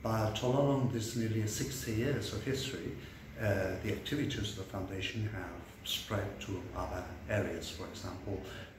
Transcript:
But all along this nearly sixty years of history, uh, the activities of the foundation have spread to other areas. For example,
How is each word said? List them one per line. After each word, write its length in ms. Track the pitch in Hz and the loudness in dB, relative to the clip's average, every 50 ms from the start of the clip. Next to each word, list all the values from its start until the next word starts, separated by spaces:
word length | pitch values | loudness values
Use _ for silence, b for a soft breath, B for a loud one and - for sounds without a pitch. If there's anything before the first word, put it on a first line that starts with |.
| - | 0
But 400 | 113 110 110 107 107 107 - 127 | 2 2 4 4 2 2 2 4
all 140 | 123 131 139 | 4 6 6
along 320 | 143 139 139 135 127 - | 6 6 6 6 4 4
this 240 | - 117 107 - - | 2 2 0 0 0
nearly 320 | 120 113 110 107 110 104 104 | 0 2 2 2 2 2 2
sixty 460 | - - 107 101 - - - 120 110 | 0 0 -2 -2 -2 -2 -2 0 2
years 400 | 107 123 143 143 117 104 - - | 2 4 4 2 2 0 -2 -2
of 100 | - - | -2 0
history, 480 | 139 135 - - - - - - - - B B B B B B B - - | 0 0 0 0 -2 -2 -2 -4 -4 -4 B B B B B B B -4 2
uh, 360 | 117 104 98 95 95 92 92 - - | 4 4 4 6 4 2 0 0 0
the 100 | 147 - | 0 0
activities 560 | - - - 147 147 143 - 123 113 104 104 | 0 0 0 0 2 2 2 2 0 0 -2
of 60 | - 98 | -2 -4
the 60 | 98 | -6
foundation 680 | - - 98 90 90 98 95 92 - - 113 107 104 104 | -4 -2 -2 -2 -2 -2 -2 -2 -2 0 0 0 0 0
have 280 | 92 90 87 87 87 - - - - - | -2 -4 -4 -6 -8 -10 -12 -14 -8 -4
spread 540 | - - - - - 110 98 95 - - - | -2 -2 -2 0 0 0 0 0 -2 -4 -6
to 200 | - - 95 90 90 - - | -4 -4 -4 -4 -4 -4 -4
other 280 | 92 92 90 92 92 90 85 87 - - - | -4 -2 -2 -2 -4 -4 -6 -8 -8 -2 2
areas. 400 | 107 104 95 85 85 85 - - | 2 2 2 2 0 -2 -4 -6
For 160 | - - 90 | -6 -6 -8
example, 560 | 87 - - - 95 90 - - 104 98 95 B B B B B B B | -8 -8 -6 -6 -6 -6 -6 -4 -4 -4 -4 B B B B B B B